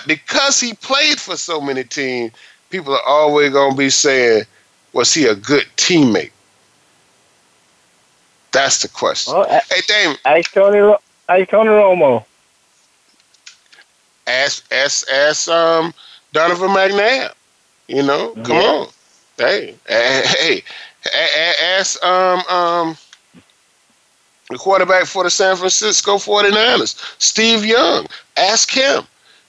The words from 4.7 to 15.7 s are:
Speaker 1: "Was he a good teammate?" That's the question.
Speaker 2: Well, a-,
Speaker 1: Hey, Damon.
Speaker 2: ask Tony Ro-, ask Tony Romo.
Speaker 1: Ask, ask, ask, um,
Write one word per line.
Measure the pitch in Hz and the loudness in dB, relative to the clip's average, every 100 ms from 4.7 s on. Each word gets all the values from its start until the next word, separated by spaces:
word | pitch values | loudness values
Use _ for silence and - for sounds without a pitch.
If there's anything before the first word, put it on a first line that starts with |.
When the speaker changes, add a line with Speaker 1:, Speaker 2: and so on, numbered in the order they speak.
| _ _ | _ _
Speaker 1:
"Was | - 120 | -2 0
he | 165 131 | 2 2
a | |
good | 104 104 139 - - | 0 0 0 0 -4
teammate?" | - 180 135 98 76 _ _ _ _ _ _ _ _ _ _ _ _ _ _ _ _ _ _ _ _ _ _ | 0 4 4 2 -4 _ _ _ _ _ _ _ _ _ _ _ _ _ _ _ _ _ _ _ _ _ _
That's | 135 135 - | -2 0 -2
the | - | -6
question. | - 107 - - | -4 -4 -4 -2
Speaker 2:
Well, | 165 - | -2 2
a-, | - - | 0 0
Speaker 1:
Hey, | 180 - | -2 0
Damon. | 214 190 135 | 0 0 -2
Speaker 2:
ask | 131 156 165 | 0 2 2
Tony | 202 196 208 | 2 2 4
Ro-, | 208 208 - _ - | 4 4 0 _ 0
ask | 180 185 | 0 2
Tony | 196 220 | 2 4
Romo. | 214 196 180 147 117 - _ _ _ _ _ _ _ _ _ _ _ - - _ _ _ _ _ _ - | 4 4 4 2 2 -4 _ _ _ _ _ _ _ _ _ _ _ -20 -20 _ _ _ _ _ _ -6
Speaker 1:
Ask, | 123 139 - - | -2 -2 -6 -6
ask, | 123 139 - - | -4 -2 -4 -4
ask, | 135 147 156 - | 0 0 0 -2
um, | 170 165 | 0 2